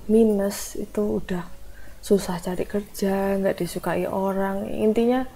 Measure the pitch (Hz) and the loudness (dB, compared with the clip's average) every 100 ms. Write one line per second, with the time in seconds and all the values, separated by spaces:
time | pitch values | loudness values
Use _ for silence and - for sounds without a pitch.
0 | - 220 220 202 196 208 - - 202 220 | 4 6 6 4 0 -2 -8 -8 -4 -2
1 | 208 208 - 175 175 - - - - - | 0 -2 -2 -4 -6 -10 -12 -12 -12 -8
2 | - 196 190 175 185 185 - 208 202 - | 2 2 2 -4 -4 -4 -2 -4 -6 -2
3 | 196 196 196 196 190 - 175 180 175 180 | 0 2 0 2 2 0 -4 -4 -2 -2
4 | 180 190 190 190 196 196 214 - 214 214 | -2 -2 -2 0 -2 -2 -4 0 2 4
5 | 233 254 - | 4 2 -2